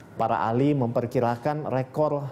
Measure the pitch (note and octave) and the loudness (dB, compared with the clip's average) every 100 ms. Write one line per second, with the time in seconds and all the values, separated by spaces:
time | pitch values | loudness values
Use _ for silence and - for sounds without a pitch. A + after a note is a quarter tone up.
0 | - - A2+ G2+ G#2+ A#2+ C#3+ C#3+ A#2 B2 | -16 -4 0 0 2 2 2 2 2 0
1 | A#2 C3 A#2+ A#2+ D3+ D3+ A#2 B2+ B2+ D#3 | 0 0 0 0 -2 -4 -2 -2 -2 0
2 | D3+ C#3+ C3+ | 0 0 -4